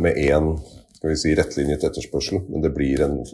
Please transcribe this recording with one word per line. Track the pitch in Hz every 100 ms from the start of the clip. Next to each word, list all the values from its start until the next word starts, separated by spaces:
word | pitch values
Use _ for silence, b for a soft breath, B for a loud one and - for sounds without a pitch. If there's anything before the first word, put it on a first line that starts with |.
med | 85 73
én, | 71 73 78 78 B B B -
skal | 78
vi | 78
si, | 80 76
rettlinjet | - - 69 73 -
etterspørsel, | - - 69 - 95 -
men | 80 78
det | 71
blir | 69 67 71
en, | 71 58